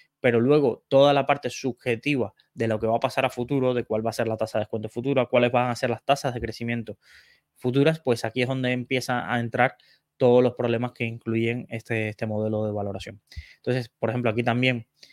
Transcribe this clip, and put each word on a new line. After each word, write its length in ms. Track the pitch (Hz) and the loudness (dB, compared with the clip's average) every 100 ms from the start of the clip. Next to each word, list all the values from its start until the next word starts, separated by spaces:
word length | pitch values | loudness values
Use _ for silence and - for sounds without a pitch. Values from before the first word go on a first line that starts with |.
| _ _ | _ _
Pero 200 | 131 117 | 2 4
luego, 440 | 120 151 139 - _ | 4 4 4 -2 _
toda 260 | 135 143 | 6 6
la 120 | 143 135 | 4 2
parte 240 | 139 127 | -2 -2
subjetiva 840 | - 135 - 127 113 147 143 104 _ _ | -6 -6 -6 -4 -2 -2 -2 -4 _ _
de 140 | - 113 | -4 -2
lo 120 | 107 | 0
que 80 | 110 | 0
va 100 | 117 | 0
a 20 | |
pasar 260 | 127 - 127 | 0 0 -2
a 40 | |
futuro, 440 | - 120 139 127 | -2 -2 0 0
de 100 | 123 | 0
cuál 220 | 110 110 113 | -2 -2 -2
va 60 | |
a 20 | |
ser 140 | 110 113 | -2 -2
la 100 | 110 | -2
tasa 200 | 110 110 | -2 -2
de 60 | |
descuento 260 | 107 113 110 | -4 -6 -6
futura, 360 | - 127 135 120 | -6 0 0 2
cuáles 260 | 123 120 | 2 4
van 180 | 120 123 | 2 0
a 40 | 117 | -2
ser 140 | 127 | -4
las 140 | 113 | -4
tasas 300 | - 143 143 | 0 0 0
de 80 | 113 | -4
crecimiento 560 | 113 - 117 120 110 104 _ - _ _ _ _ | -8 -6 -6 -6 -6 -14 _ -20 _ _ _ _
futuras, 440 | 127 131 143 160 | 0 4 2 2
pues 260 | - 117 113 | 0 0 -2
aquí 160 | 127 | -2
es 60 | 123 | -2
donde 240 | 131 127 | -2 -2
empieza 580 | 127 120 131 - 123 85 | -4 -2 -4 -2 -4 -2
a 80 | 120 | -2
entrar 360 | 117 - 127 - _ _ _ _ | -2 2 0 0 _ _ _ _
todos 260 | 127 123 | 6 6
los 100 | 127 | 4
problemas 380 | 120 120 117 120 | 0 -2 0 -4
que 140 | - 117 | -4 -6
incluyen 600 | 117 - 113 113 120 - | -6 -4 -2 0 -2 -8
este, 400 | 113 - 113 107 | -12 -4 -4 -4
este 180 | 104 110 | -6 -6
modelo 380 | 107 107 107 107 | -4 -2 -2 -2
de 60 | |
valoración. 500 | 104 101 101 - 104 _ - - - | -4 -6 -8 -12 -16 _ -16 -16 -10
Entonces, 320 | - 127 113 _ | -4 -4 -4 _
por 120 | 110 | -2
ejemplo, 180 | 117 120 | 0 0
aquí 140 | 107 | 0
también, 420 | 120 117 127 120 - _ - | 0 2 2 0 -8 _ -20